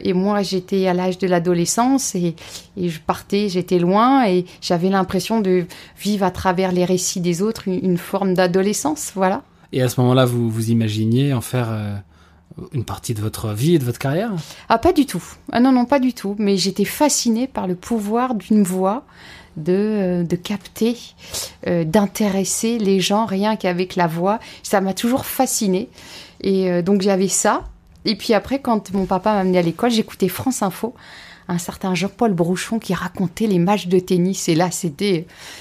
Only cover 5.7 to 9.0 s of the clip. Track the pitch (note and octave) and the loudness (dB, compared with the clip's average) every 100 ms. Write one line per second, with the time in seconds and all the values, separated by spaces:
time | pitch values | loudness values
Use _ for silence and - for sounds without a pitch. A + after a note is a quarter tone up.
5.7 | - - - G3 G#3 F#3+ F#3 F#3+ F3+ F#3+ | -10 -20 -10 -4 0 0 0 -2 0 0
6.7 | F3+ F3+ F#3 - F#3 F3 E3+ G#3+ A3+ G3 | 2 2 0 0 -2 -2 0 -2 -2 -4
7.7 | F3+ F#3 F3 - G3 G3 F3+ F3+ F#3 G3 | -2 0 0 -2 -2 0 2 2 2 0
8.7 | G#3 C#4 D4+ | 0 -2 -4